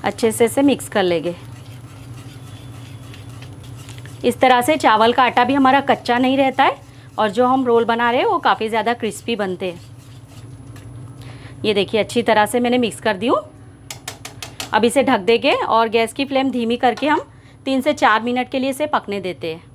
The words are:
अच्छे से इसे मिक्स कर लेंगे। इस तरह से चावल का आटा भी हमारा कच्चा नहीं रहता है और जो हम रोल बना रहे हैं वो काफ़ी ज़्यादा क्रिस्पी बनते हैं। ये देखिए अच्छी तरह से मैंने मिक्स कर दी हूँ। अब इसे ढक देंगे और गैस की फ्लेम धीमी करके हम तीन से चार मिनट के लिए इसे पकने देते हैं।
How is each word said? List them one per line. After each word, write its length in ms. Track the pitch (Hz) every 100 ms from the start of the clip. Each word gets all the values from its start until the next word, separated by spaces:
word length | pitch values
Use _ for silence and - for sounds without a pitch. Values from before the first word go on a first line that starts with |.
| 202
अच्छे 260 | - 226
से 140 | 214 233
इसे 160 | 277
मिक्स 260 | 277 254 -
कर 140 | 214
लेंगे। 300 | 185 170 165 175 - - - - - - - - - - - - - - - - - - - - - - - - - - - - 254
इस 140 | 240
तरह 220 | 254 247
से 140 | 247 311
चावल 360 | 277 214 226
का 100 | 240
आटा 200 | 247 240
भी 100 | 247
हमारा 260 | 285 262 277
कच्चा 360 | 277 214 - 240
नहीं 200 | 254 269
रहता 260 | 269 262
है 120 | 285 554 - - - -
और 100 | 214
जो 160 | 202 247
हम 200 | 262 247
रोल 200 | 233 226
बना 260 | 233 240
रहे 80 | 240
हैं 80 | 403
वो 100 | 381
काफ़ी 300 | 359 381 220
ज़्यादा 240 | 220 208 240
क्रिस्पी 400 | 220 190 - 233
बनते 360 | 196 180 185
हैं। 100 | 170 - - - - - - - - - - - - - - - - - -
ये 120 | 208
देखिए 260 | 202 190 220
अच्छी 240 | 202 240
तरह 220 | 233 214 208
से 140 | 247
मैंने 180 | 240 247
मिक्स 220 | 233 -
कर 160 | 220 190
दी 100 | 226
हूँ। 160 | 539 - - - - - - - - - - - - -
अब 120 | 220 226
इसे 180 | 277
ढक 160 | 254 233
देंगे 320 | 185 233 269
और 360 | 480 466 226 226
गैस 240 | 220 220
की 120 | - 277
फ्लेम 260 | 269 262
धीमी 260 | 247 226 240
करके 300 | 254 226 277
हम 220 | 302 571 - - - -
तीन 160 | 269
से 120 | 285 285
चार 260 | 262 214
मिनट 260 | 233 247 247
के 100 | 269
लिए 100 | 262
इसे 160 | 262 302
पकने 320 | 262 208 202
देते 320 | 180 165 170
हैं। 100 | 165 -